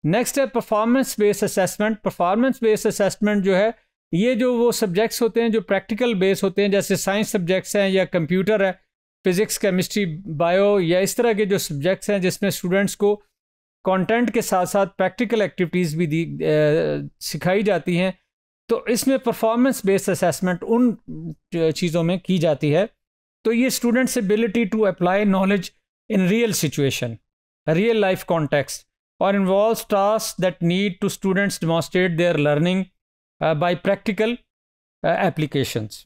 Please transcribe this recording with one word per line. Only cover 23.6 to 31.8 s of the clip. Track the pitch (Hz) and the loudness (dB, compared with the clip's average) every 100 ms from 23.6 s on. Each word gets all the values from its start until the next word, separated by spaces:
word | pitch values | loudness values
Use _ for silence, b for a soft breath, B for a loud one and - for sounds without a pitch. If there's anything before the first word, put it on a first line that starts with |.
| 254 | 0
students' | - 240 240 254 254 | 0 0 2 0 -2
ability | 190 214 233 233 226 | 0 0 0 0 0
to | 214 | 2
apply | 208 175 175 196 | 0 2 0 2
knowledge | 214 190 190 202 175 _ _ _ _ | 2 2 2 0 -2 _ _ _ _
in | 208 | 0
real | 180 226 226 180 | 2 2 2 0
situation, | 156 - 139 - 120 113 _ _ _ _ - | -2 0 -2 -2 -6 -10 _ _ _ _ -2
real | 160 226 | 0 2
life | 226 196 185 - | 2 2 -2 -2
context, | 170 147 147 131 - _ _ _ _ | -2 0 -2 -2 -10 _ _ _ _
or | 185 | 0
involves | 202 185 196 214 220 | 2 2 2 2 0
tasks | - 202 202 220 - - | 0 2 2 0 -4 -2
that | 185 180 | -4 0
need | 170 180 202 180 | 0 0 -2 -2
to | 202 - | -4 -2
students | 190 190 202 - | -2 0 0 -2
demonstrate | 165 165 | -2 -2